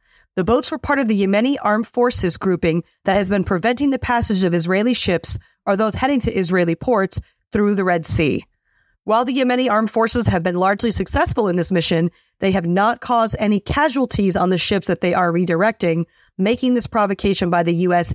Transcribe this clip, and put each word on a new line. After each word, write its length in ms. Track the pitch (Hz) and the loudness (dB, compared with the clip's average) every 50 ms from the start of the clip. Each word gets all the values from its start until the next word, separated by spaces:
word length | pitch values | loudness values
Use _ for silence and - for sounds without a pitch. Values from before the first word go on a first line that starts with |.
| _ _ _ _ _ _ _ | _ _ _ _ _ _ _
The 100 | 185 185 | -4 0
boats 260 | 180 233 285 - - | 2 0 0 0 -2
were 60 | 320 | -6
part 220 | 262 - - 285 277 | -6 -4 -2 0 0
of 100 | 269 214 | 0 0
the 100 | 220 196 | 0 2
Yemeni 380 | 202 190 196 208 233 269 285 - - | 2 2 2 2 2 0 0 -2 0
Armed 240 | 208 208 220 226 | 0 0 0 -2
Forces 500 | - - 240 240 247 - - - 175 160 | -2 -2 0 0 0 0 0 -2 -2 -2
grouping 480 | - - 190 180 160 - 170 160 170 - _ _ _ - | -2 -2 -2 0 0 0 0 0 0 -4 _ _ _ -2
that 120 | - 185 | 0 0
has 140 | 202 196 185 | 0 0 0
been 120 | 202 196 180 | 0 -2 0
preventing 460 | - 196 175 170 226 247 247 285 285 | 0 -2 0 0 -2 -2 0 0 0
the 100 | 269 247 | 0 -2
passage 460 | - - 247 233 240 - 214 185 190 | -2 -2 0 0 0 0 0 0 0
of 80 | 175 170 | 0 0
Israeli 400 | 175 160 175 185 196 214 254 247 | 0 0 0 0 0 2 0 0
ships 460 | - - - 180 160 - - - - - _ _ _ _ | 0 0 -2 -2 -2 -2 -4 -6 -6 -8 _ _ _ _
or 140 | 208 202 190 | -2 0 0
those 160 | 220 214 - | 0 -2 -2
heading 260 | - 262 269 285 254 | -2 -2 0 0 0
to 180 | - 233 - - | 0 -2 -2 -2
Israeli 360 | 185 160 185 185 175 170 165 | -2 0 0 2 2 0 0
ports 440 | - - 262 240 196 190 185 - - - - _ _ _ _ - | -2 -2 0 0 0 0 -2 -4 -8 -10 -10 _ _ _ _ -2
through 220 | 208 208 208 208 | 0 0 2 2
the 100 | 190 190 | 0 0
Red 200 | 185 175 170 151 | 0 0 0 0
Sea. 400 | - - - 160 131 - - - - _ _ _ _ _ _ _ _ _ _ _ | 0 0 2 2 0 0 -2 -6 -12 _ _ _ _ _ _ _ _ _ _ _
While 200 | 196 220 233 247 | 0 0 0 0
the 140 | 240 254 277 | 0 0 0
Yemeni 320 | 262 247 247 247 262 240 | 0 0 0 0 0 0
Armed 200 | 208 214 226 208 | 0 0 0 0
Forces 360 | - 226 220 214 - 240 220 | 0 0 0 0 0 0 0
have 160 | - 196 175 165 | 0 0 0 0
been 140 | 185 175 | -2 0
largely 340 | 175 185 190 208 196 - 233 | 2 2 0 0 0 -2 -2
successful 580 | 196 - 190 - - 277 339 - - - 220 190 | -2 -2 -4 -2 0 0 0 0 0 0 0 0
in 80 | 175 | 0
this 160 | 180 165 - 190 | 0 0 0 0
mission, 380 | 170 160 - 180 160 170 170 - _ _ _ _ _ | 0 0 2 2 2 0 0 -2 _ _ _ _ _
they 100 | - 196 | -2 0
have 160 | 185 190 170 | 0 0 0
not 340 | 170 175 185 202 226 233 - | 0 0 2 2 0 0 -2
caused 340 | - - 247 233 226 220 220 - | -4 -2 0 0 0 0 -2 -2
any 220 | 220 208 214 202 | 0 0 0 0
casualties 760 | - - - 285 294 311 226 277 254 233 - - 202 190 170 | -2 -2 0 0 0 0 0 0 -2 -2 0 0 0 0 0
on 140 | 196 180 180 | 0 0 2
the 80 | 185 165 | 0 0
ships 300 | - - 208 190 - - | 0 0 -2 -2 0 -2
that 120 | 175 - | -2 -2
they 140 | - 180 175 | 0 0 0
are 180 | 185 180 170 165 | 2 0 0 2
redirecting, 720 | 175 185 170 170 165 196 220 220 - - 175 160 170 165 - _ _ _ _ _ | 0 0 0 0 0 0 0 0 0 -2 -2 0 -2 -4 -6 _ _ _ _ _
making 380 | - 190 214 247 233 - 254 247 | -2 0 0 0 0 0 0 0
this 120 | 240 - | 0 -2
provocation 640 | - - 226 208 196 196 - - 196 196 - 185 175 | -2 0 0 0 0 0 -2 0 0 0 0 0 0
by 140 | 175 175 170 | 0 2 2
the 120 | 170 170 | 2 0
U 180 | 170 180 180 175 | 0 0 2 2
S 180 | 175 170 - | 0 0 -2